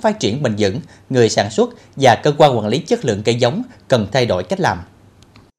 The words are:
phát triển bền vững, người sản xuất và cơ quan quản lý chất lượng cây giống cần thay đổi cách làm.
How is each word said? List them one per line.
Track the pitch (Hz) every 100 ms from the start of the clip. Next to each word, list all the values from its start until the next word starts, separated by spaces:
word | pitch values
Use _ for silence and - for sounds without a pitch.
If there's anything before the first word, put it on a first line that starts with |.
phát | 220 214
triển | 107 131
bền | 135 104
vững, | 101 95 - - -
người | 131 113
sản | - 101
xuất | - 240 - - -
và | 143 107
cơ | 151 151
quan | 151 117
quản | 104
lý | 127
chất | - 233 143
lượng | 101
cây | 107 120
giống | 123 175 254 - -
cần | 123 101
thay | 135 123
đổi | 90
cách | 92 190
làm. | 143 87 87 _ _ _ _ - _